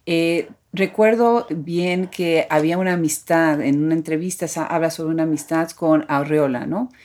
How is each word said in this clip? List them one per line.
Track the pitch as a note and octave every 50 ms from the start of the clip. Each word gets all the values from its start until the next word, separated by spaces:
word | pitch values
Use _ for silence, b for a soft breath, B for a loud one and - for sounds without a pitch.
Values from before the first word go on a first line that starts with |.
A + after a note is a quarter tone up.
| _
eh, | - F3 E3 E3 E3 E3+ E3+ - - - - _ _ -
recuerdo | F3+ F#3+ F#3+ - - G#3+ A3 A3+ A3+ A#3+ A#3 A#3 A#3 A3+ -
bien | D#3 E3+ C#3+ E3 E3+ F3 F3 F3+ F3+ F3+ F#3
que | F3+ - - F3+ E3+ E3 D#3+ - -
había | D#3+ D3+ D3+ D#3+ E3+ F3+
una | F#3+ F#3 F3+
amistad, | F3 E3 D#3 D#3 - - - E3+ E3 E3 D#3+ D3+ D3
en | - C3+ C#3 D3 D3+
una | D#3+ D#3+
entrevista | D#3+ D#3 D#3+ D#3+ D#3 E3+ F#3 F3 - F3+
sa-, | D#3 - E3 D#3
habla | - - E3 D#3+ E3
sobre | D#3+ - D#3+ D#3 D#3+
una | E3 D#3+
amistad | D#3+ D#3 D3+ - - E3 D#3+ E3 E3
con | - - F3 D#3+ D#3 D#3 D3+
Arreola, | - D3 C#3 C#3+ D3 D3+ D3+ D3 C3+ B2+ B2 C3+
¿no? | C#3 D#3+ G3 B3+ B3 b b b